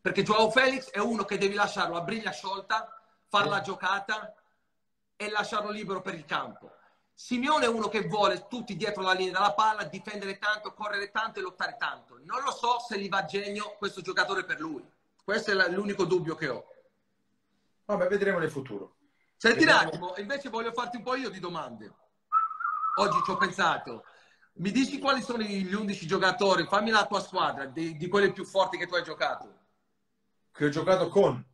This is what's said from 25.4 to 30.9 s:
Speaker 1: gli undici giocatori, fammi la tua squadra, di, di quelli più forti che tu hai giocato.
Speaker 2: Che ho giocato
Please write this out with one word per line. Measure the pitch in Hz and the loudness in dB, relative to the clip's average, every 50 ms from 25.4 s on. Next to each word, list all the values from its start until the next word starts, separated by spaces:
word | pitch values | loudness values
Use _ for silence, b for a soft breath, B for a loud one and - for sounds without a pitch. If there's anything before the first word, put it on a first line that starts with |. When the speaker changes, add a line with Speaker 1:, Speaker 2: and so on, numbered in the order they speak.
Speaker 1:
gli | 220 208 202 196 190 180 | -2 -2 -2 -2 -2 -2
undici | 190 214 220 202 196 190 170 | -2 -2 -2 -4 -4 -6 -4
giocatori, | 156 190 185 185 190 180 - 202 196 185 170 165 | -2 0 2 2 2 2 4 4 4 4 4 2
fammi | - 196 202 214 226 | 2 2 2 2 4
la | 226 208 196 | 4 4 4
tua | - 208 190 | 4 0 -4
squadra, | 185 - 185 185 165 147 139 135 139 | -4 -2 -2 0 0 0 -2 -4 -8
di, | 131 127 160 165 160 160 | -8 -6 -6 -6 -4 -4
di | 147 156 175 | -6 -6 2
quelli | 196 202 202 185 | 4 4 4 4
più | 190 196 175 | 2 -2 -12
forti | - - 190 185 180 175 | -2 2 2 2 2 2
che | 165 175 | -6 -6
tu | 175 175 | -2 -2
hai | 175 165 | -2 -2
giocato. | 160 156 - 160 143 127 - - 104 95 _ _ _ _ _ _ _ _ _ _ _ _ _ _ _ _ _ _ _ | -2 -4 -2 -2 -2 -2 -4 -8 -16 -20 _ _ _ _ _ _ _ _ _ _ _ _ _ _ _ _ _ _ _
Speaker 2:
Che | _ - 147 | _ 0 0
ho | 147 | 0
giocato | 147 165 156 - | 2 2 4 4